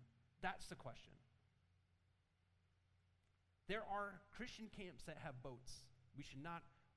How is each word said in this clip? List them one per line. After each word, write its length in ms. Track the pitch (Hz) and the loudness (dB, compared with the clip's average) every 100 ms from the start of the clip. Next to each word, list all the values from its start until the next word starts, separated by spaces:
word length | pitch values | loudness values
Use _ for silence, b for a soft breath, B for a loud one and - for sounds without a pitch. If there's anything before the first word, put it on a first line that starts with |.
| - - - - | -12 -18 -20 4
That's 260 | 185 - - | 4 6 0
the 80 | - | -2
question. 380 | - - - - - - - - - - - - - - - _ - - - - - - - - - - - - - | -4 -4 -8 -16 -18 -20 -20 -20 -20 -20 -20 -20 -20 -20 -20 _ -20 -20 -20 -20 -20 -20 -20 -20 -20 -20 -20 -6 4
There 160 | 208 | 4
are 380 | 202 202 202 185 - | 6 6 6 2 -6
Christian 400 | - 208 - 220 | -2 -2 -2 -4
camps 340 | - 185 127 - | -2 -4 -2 -4
that 120 | 143 | -2
have 240 | 160 131 | -2 -2
boats. 460 | 139 120 - - - - - - | -2 -4 -4 -6 -6 -16 -12 -8
We 60 | |
should 220 | - 135 | -4 -2
not 200 | 156 170 - B B | 0 -2 -4 B B